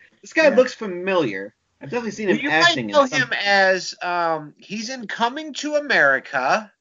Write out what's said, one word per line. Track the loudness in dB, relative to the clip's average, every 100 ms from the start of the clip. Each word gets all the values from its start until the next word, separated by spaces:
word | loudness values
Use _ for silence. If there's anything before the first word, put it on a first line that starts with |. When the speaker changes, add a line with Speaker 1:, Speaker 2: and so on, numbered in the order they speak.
| _ _
Speaker 1:
This | -6
guy | 2 4
Speaker 2:
Yeah. | 6
Speaker 1:
looks | 2
familiar. | 0 -10 -6 -2 0 0 -4 -10 _ _ _
I've | -8
definitely | -6 -6
seen | -6 -2
him | 0
Speaker 2:
You | 0
Speaker 1:
acting | 2 4 2 0
Speaker 2:
might |
know | 2
Speaker 1:
in | 2
some | 0
Speaker 2:
him | -2 -2
as, | 2 4 4 2 -4 -8
um, | -4 -2 0 -2 -6 _
he's | -12 -10 -10
in | -10 -8
Coming | -2 -2 -2 -10 -8
to | -4 -2
America. | 0 4 4 2 -2 -2 0 0 -2 _